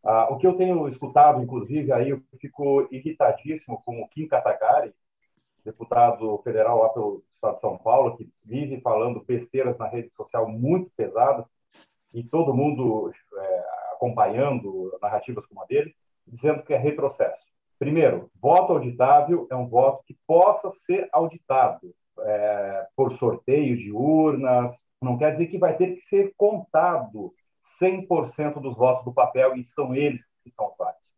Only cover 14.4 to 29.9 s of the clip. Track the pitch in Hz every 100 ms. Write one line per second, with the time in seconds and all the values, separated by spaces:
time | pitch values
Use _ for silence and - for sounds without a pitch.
14.4 | 139 127 101 95 92 92 104 107 - 110
15.4 | - - - 139 151 _ _ _ _ 120
16.4 | 139 139 - 135 143 147 139 - - -
17.4 | _ _ _ _ 135 160 139 90 - _
18.4 | 139 175 190 - 123 120 127 147 147 170
19.4 | 123 127 123 120 135 - _ - - 170
20.4 | 185 - 185 - - 190 - 151 160 165
21.4 | _ 127 123 - - _ _ - 107 104
22.4 | 104 101 98 98 95 - 123 123 120 95
23.4 | - 143 139 117 101 107 143 156 156 131
24.4 | 131 123 120 - _ _ 127 123 151 151
25.4 | 170 - 180 160 175 180 _ 392 392 _
26.4 | 208 208 - 156 180 175 107 107 92 _
27.4 | _ _ _ - 185 190 - 170 120 -
28.4 | 147 147 131 113 127 127 123 123 123 127
29.4 | 131 127 123 - 131